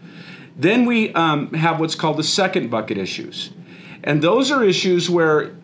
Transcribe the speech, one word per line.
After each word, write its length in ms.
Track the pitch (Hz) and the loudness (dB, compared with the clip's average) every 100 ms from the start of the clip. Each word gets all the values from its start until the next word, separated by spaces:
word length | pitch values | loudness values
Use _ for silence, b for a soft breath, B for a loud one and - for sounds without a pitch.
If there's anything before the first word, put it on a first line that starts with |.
| B B B B B - | B B B B B -2
Then 280 | 156 240 240 | 2 4 4
we, 280 | 233 220 | 2 0
um, 400 | 170 165 147 - | 0 2 0 -2
have 260 | 160 165 160 | 0 0 0
what's 160 | 156 - | -2 -2
called 220 | 160 151 | -2 -2
the 60 | |
second 460 | 147 - 185 185 117 | -2 0 0 0 -2
bucket 280 | 117 110 98 | -4 -4 -4
issues. 540 | 92 - - - - - B B B B | -6 -8 -10 -12 -14 -16 B B B B
And 180 | - 151 | -2 2
those 300 | 165 226 269 | 4 2 2
are 120 | 285 | 2
issues 460 | 208 175 190 175 170 | 2 2 2 0 2
where, 460 | 175 160 151 - - | 2 4 2 0 -10